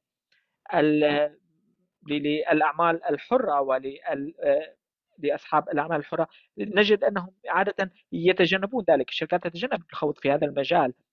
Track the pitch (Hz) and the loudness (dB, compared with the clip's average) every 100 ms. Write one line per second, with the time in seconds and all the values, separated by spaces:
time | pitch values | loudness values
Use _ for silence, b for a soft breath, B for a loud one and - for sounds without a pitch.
0 | _ _ _ _ _ _ - 175 151 151 | _ _ _ _ _ _ -4 2 4 4
1 | 151 147 147 147 _ _ _ _ _ _ | 2 2 0 -4 _ _ _ _ _ _
2 | 139 147 143 151 160 156 151 151 170 165 | -6 -4 -2 -2 -2 0 0 2 0 0
3 | 175 143 - 247 208 143 135 131 135 139 | -2 -6 -2 0 0 0 0 -2 -2 -10
4 | 175 143 143 - 151 139 156 - _ _ | -8 -6 -6 -4 0 0 0 -14 _ _
5 | _ _ 143 143 - 156 151 151 156 160 | _ _ -4 -4 0 -2 0 -4 -2 -4
6 | - 165 160 b b - 208 196 208 208 | -4 -4 -4 b b -10 -4 2 4 4
7 | - 202 180 - 240 175 196 - 190 b | 2 -2 -6 -14 -4 -2 -2 -2 -8 b
8 | _ 170 170 185 170 190 202 254 175 147 | _ 0 2 4 4 2 -2 -2 2 2
9 | 131 - 156 175 175 170 247 214 - - | 2 -4 -2 -2 -4 -6 -6 -6 -8 -6
10 | 151 147 135 147 151 143 135 175 131 - | -4 -2 0 0 0 -2 0 2 2 -2
11 | _ | _